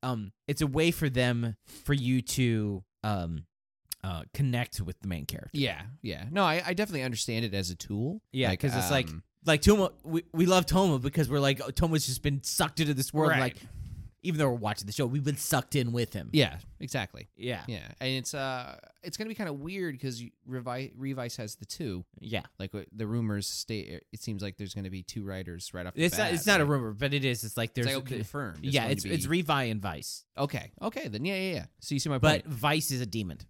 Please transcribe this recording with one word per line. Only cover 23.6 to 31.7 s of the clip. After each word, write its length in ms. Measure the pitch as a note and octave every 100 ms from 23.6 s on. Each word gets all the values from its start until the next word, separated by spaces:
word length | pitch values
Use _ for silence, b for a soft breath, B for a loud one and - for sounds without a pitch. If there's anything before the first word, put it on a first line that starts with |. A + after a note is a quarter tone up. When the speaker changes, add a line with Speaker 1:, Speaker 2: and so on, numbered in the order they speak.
| - A2 - E2+ _
Speaker 2:
it 100 | G#2+
seems 200 | - G2+
like 160 | G2+ F#2
there's 160 | G2
gonna 160 | G#2 G2
be 140 | F#2+
two 200 | F2+ -
writers 500 | G2 F#2+ F2+ F2 -
right 120 | F#2 F2+
off 80 |
the 100 | G#2+
Speaker 1:
It's 140 | E3+ E3+
not, 80 | G3+
Speaker 2:
bat, 80 |
Speaker 1:
it's 120 | E3+ G3
not 140 | G3
a 60 | D3
Speaker 2:
right? 60 |
Speaker 1:
rumor, 200 | C#3+ A#2
but 200 | G#2 C#3
it 100 | C#3+
is. 220 | C3+ A#2 A2+
It's 100 | -
like 140 | A2+
Speaker 2:
It's 60 | -
Speaker 1:
there's 120 | B2
Speaker 2:
like, 80 | C3+
oh, 60 |
Speaker 1:
the 140 | C3 B2
Speaker 2:
confirmed. 420 | G#2 D3 B2 D#2 G2+
It's 80 |
Speaker 1:
yeah, 80 | C3+
Speaker 2:
going 80 | A2+
Speaker 1:
it's, 120 | C3+
Speaker 2:
to 60 | G2
Speaker 1:
it's 120 | D#3+ C3+
Speaker 2:
be 160 | E3+
Speaker 1:
Revi 280 | D#3+ D3 B2
and 100 | A2
Vice. 440 | G2 D#2 - - - -
Speaker 2:
Okay, 340 | C#3+ A#2 - -
okay, 260 | A3+ A#3+ D#4
then 160 | G#2+
yeah, 120 | D#3+ F#3+
yeah, 160 | F#3+
yeah. 120 | D#3 -